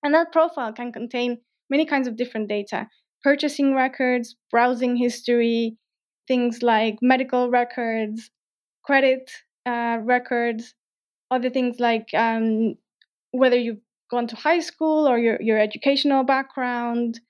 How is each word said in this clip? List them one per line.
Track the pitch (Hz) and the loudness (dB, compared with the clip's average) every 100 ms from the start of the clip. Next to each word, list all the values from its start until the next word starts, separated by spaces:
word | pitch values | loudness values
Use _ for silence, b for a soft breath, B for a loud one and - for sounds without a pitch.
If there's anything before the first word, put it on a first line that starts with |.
And | 294 | 2
that | 311 330 | 2 2
profile | 330 330 330 233 | 2 0 0 -8
can | 220 240 | -8 -12
contain | 233 240 247 247 240 _ _ _ | -10 -8 -4 -4 -4 _ _ _
many | 277 311 | 0 0
kinds | 277 254 | 0 -2
of | 226 | -4
different | 247 226 208 | -6 -6 -4
data, | 208 202 190 220 b _ _ | -4 -4 -8 -8 b _ _
purchasing | 277 285 302 294 277 | 0 2 0 0 0
records, | 269 262 254 254 247 233 - _ | 2 0 0 0 0 -4 -14 _
browsing | 233 247 240 247 247 | 2 2 2 0 0
history, | 240 233 - 240 233 233 226 226 _ _ _ _ _ | 0 -2 0 2 2 2 -2 -6 _ _ _ _ _
things | 254 240 233 | 0 0 0
like | 240 220 220 214 | 2 2 2 0
medical | 254 254 254 254 247 | 2 2 2 0 2
records, | 240 240 247 233 226 214 220 - _ _ _ _ _ | 0 0 -4 -4 -2 -4 -8 -14 _ _ _ _ _
credit, | - 277 262 262 262 - _ _ 247 | 0 4 4 2 -4 -20 _ _ -6
uh, | 240 233 233 | -4 -2 -2
records, | 220 247 247 240 233 226 233 _ _ _ _ _ _ | 0 0 0 -2 -2 -4 -10 _ _ _ _ _ _
other | 254 247 | -2 0
things | 262 247 240 | 0 -2 0
like, | 240 226 220 | 0 0 -2
um, | 170 226 226 226 220 220 - _ _ _ _ _ | 0 0 0 0 0 0 -4 _ _ _ _ _
whether | 254 254 247 | 2 4 4
you've | 233 - _ _ _ | 0 -6 _ _ _
gone | 240 240 | -6 -4
to | 226 | -4
high | 302 349 | 0 0
school | 320 _ 320 311 302 | 0 _ 0 2 2
or | 240 | 2
your, | 233 220 | 2 0
your | 220 214 | 0 2
educational | 208 - - 277 285 269 | 0 0 0 0 2 0
background | 262 269 269 - 247 240 240 240 240 233 _ | 2 0 0 -6 -4 -4 -4 -2 -4 -6 _